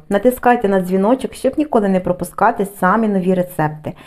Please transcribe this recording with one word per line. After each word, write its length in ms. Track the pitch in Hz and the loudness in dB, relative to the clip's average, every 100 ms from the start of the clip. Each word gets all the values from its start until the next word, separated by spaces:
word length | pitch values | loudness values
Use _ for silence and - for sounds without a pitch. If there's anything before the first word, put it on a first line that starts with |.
| - | -4
Натискайте 600 | 202 247 254 247 240 196 | 0 2 2 2 2 2
на 120 | 196 | 0
дзвіночок, 520 | 180 190 196 262 220 | 0 0 2 0 -2
щоб 200 | - 254 285 | -4 -4 -2
ніколи 320 | 302 226 202 | 0 0 2
не 100 | 190 | 0
пропускати 680 | 180 180 185 - 208 202 190 | 0 -4 -6 0 0 0 -4
самі 420 | - 185 214 220 | -2 0 2 2
нові 260 | 190 180 | 0 0
рецепти. 600 | 185 180 - 151 151 - - | 0 -2 -2 -4 -4 -12 -14